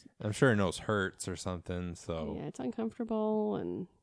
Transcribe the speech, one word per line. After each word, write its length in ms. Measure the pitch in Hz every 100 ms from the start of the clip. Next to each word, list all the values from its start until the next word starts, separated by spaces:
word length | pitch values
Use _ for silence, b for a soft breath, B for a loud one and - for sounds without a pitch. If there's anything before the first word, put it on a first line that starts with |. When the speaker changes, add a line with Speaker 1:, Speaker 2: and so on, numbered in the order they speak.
| - -
Speaker 1:
I'm 120 | 107
sure 160 | 104 135
her 60 | 104
nose 220 | 92 -
hurts 500 | - 104 95 - -
or 80 | 87
something. 580 | 95 90 - 90 90
So 400 | 85 - 80 78 -
Speaker 2:
yeah, 100 | 147
it's 120 | -
uncomfortable, 960 | 254 226 220 - 226 220 214 214 214 196
and 300 | - 90 180 _